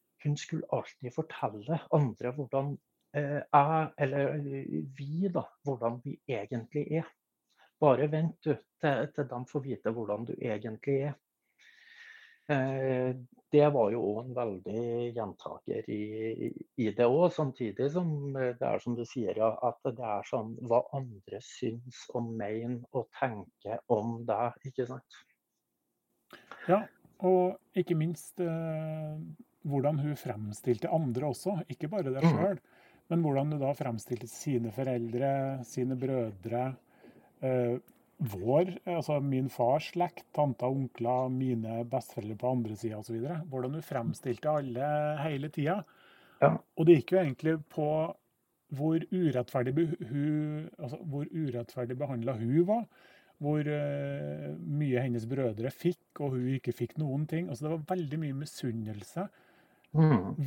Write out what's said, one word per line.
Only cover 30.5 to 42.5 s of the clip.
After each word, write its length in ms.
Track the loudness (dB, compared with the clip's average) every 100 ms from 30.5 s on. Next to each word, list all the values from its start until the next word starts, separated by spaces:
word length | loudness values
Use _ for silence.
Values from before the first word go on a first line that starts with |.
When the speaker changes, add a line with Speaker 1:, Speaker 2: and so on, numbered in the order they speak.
| -2 0 0 2
Speaker 2:
andre 380 | 2 2 0 -2
også, 260 | -2 -2 -4 -4
ikke 200 | -8 -4
bare 240 | -2 -2
deg 100 | 4
Speaker 1:
Mhm. 60 | 4
Speaker 2:
selv, 300 | 6 2 -2 _ _ -20 _ -2
men 140 | 2
hvordan 280 | 4 2 2
du 60 | 0
da 140 | 0
fremstilte 540 | 0 -2 -4 -4 -6 -8
sine 420 | -8 0 0 0
foreldre, 600 | -2 -2 -2 -2 0 0 0 0 -4 -6
sine 320 | -2 -2 0
brødre, 800 | 0 0 -2 -4 -4 -2 -2 -4 _ _ -20 -20 -20 -4
eh, 380 | 0 2 2 -2 -6 _ _ -6
vår, 600 | -6 -2 4 4 4 -2 -4
altså 360 | -4 0 0
min 260 | 2 0 0
fars 420 | 2 2 2 0
slekt, 320 | -2 -2 -4 -6
tanter, 340 | 0 0 0 -2
onkler, 600 | 0 -2 -2 0 2 2
mine 540 | 0 0 0 -2 -4 -2
besteforeldre 520 | -4 -4 -8 -8 -2
på 140 | 0